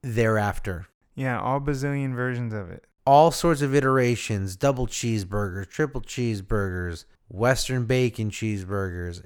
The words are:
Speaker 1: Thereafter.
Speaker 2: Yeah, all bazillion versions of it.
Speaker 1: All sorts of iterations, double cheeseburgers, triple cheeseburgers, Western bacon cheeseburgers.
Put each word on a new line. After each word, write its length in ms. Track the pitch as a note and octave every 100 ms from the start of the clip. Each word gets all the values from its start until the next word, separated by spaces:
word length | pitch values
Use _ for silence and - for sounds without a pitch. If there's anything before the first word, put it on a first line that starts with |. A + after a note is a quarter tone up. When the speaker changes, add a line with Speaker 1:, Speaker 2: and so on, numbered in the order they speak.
| C3
Speaker 1:
Thereafter. 720 | A2+ A2+ A2 G#2 G2+ G#2 E2+ - _ _
Speaker 2:
Yeah, 260 | - C3 A#2+
all 200 | A#2+ C#3
bazillion 540 | C#3+ C3+ C#3+ C#3 C3+
versions 380 | B2 B2+ B2 A#2
of 160 | G#2+ F2+
it. 140 | E2+ _ _ -
Speaker 1:
All 240 | C#3 D#3+
sorts 320 | - E3+ D3
of 120 | C#3
iterations, 800 | C#3 C3+ C3 B2 A#2 - G#2 F#2+ F#2
double 300 | C#3 B2+ B2
cheeseburgers, 840 | - A#2+ A2 F#2+ G2+ G2+ F#2 F#2+
triple 320 | - D3+ C3
cheeseburgers, 1040 | - - A#2+ G#2 F#2+ A2 G2 F2+ F2+ E2 - _ _
Western 560 | F#2 A#2+ C#3 - C3 A#2
bacon 440 | B2+ B2 A2+ G#2+
cheeseburgers. 920 | - A2 G2+ F#2 G2 F#2+ F2 F2 F2